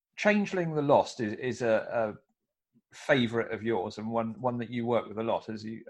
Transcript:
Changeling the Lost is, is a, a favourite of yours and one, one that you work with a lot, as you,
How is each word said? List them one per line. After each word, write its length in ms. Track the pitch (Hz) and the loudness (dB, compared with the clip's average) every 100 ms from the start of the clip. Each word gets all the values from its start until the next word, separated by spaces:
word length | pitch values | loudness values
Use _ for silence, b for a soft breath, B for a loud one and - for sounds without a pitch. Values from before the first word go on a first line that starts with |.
| _ - | _ 0
Changeling 560 | 208 208 190 190 170 | 2 4 2 0 0
the 80 | 151 | 0
Lost 380 | 143 117 - - | 6 6 4 -2
is, 140 | 107 | -4
is 280 | 107 127 110 | -2 -4 -2
a, 540 | 120 107 - 117 110 101 | 2 2 2 -2 -2 -4
a 800 | _ _ _ _ _ _ _ - | _ _ _ _ _ _ _ -12
favourite 560 | - 139 117 117 107 | 2 2 4 0 -2
of 100 | 110 | -4
yours 360 | 110 107 104 107 | 0 0 -2 -6
and 120 | 110 | -4
one, 260 | 113 113 110 | -4 -4 -4
one 180 | 127 120 | -4 -4
that 140 | 113 | -6
you 140 | 123 117 | -4 0
work 220 | 113 104 | 0 -2
with 120 | 104 | -4
a 40 | |
lot, 260 | 113 90 - | 0 -2 -2
as 140 | 110 | -10
you, 180 | 107 113 | -10 -12